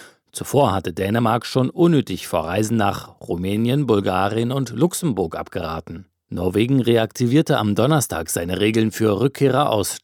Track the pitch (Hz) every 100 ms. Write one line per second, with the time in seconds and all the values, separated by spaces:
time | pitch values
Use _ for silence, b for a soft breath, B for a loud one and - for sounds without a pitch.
0 | B B B - - 135 127 95 92 85
1 | 98 117 113 117 - 135 127 - 170 151
2 | - 92 - 85 80 98 107 117 101 95
3 | - - - 87 92 104 117 139 127 104
4 | 98 92 98 110 117 139 120 117 175 -
5 | 160 95 82 80 - 95 82 80 - 82
6 | - _ _ 95 90 101 123 139 117 117
7 | 110 - 120 143 156 131 107 98 127 156
8 | - 80 82 - 85 90 104 113 110 -
9 | 110 98 120 - 139 127 147 110 92 -